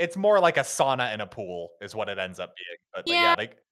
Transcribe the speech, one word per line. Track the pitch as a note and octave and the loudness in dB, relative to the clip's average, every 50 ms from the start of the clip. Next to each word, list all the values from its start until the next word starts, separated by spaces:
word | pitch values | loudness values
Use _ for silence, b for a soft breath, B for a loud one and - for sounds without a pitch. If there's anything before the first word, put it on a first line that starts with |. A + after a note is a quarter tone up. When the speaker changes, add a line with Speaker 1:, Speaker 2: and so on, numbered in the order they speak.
Speaker 1:
it's | F3 E3+ E3+ | -4 -4 -2
more | F#3+ G3 G#3 G#3 G3 | 0 4 4 6 6
like | F3 E3+ D#3+ D3 | 6 6 4 2
a | C3 | 0
sauna | - - - D3+ C3+ C3+ B2+ B2 A#2+ G#2+ | 0 0 2 2 2 2 2 0 -2 -2
and | G#2+ G#2 | -4 -6
a | G2 | -8
pool | - - G2+ F2+ F2+ F2 E2+ E2 - - | -10 -10 -10 -8 -8 -8 -8 -10 -12 -14
is | G2+ G2+ G#2+ | -14 -10 -8
what | A2 G#2 G2+ | -6 -6 -4
it | G2+ G2 | -4 -4
ends | F#2+ F2+ F2+ F#2 | -4 -6 -6 -8
up | F2+ E2 - | -10 -10 -12
being. | - F2+ F2 F2 - _ _ - | -14 -18 -16 -16 -18 _ _ -12
But, | - - | -8 -4
but | E4+ E4+ | -2 2
yeah, | F4 E4+ | 2 4
Speaker 2:
Yeah, | E4+ E4+ | 4 2
Speaker 1:
they | - A3+ - | 2 -2 -6
Speaker 2:
I | - _ _ _ | -10 _ _ _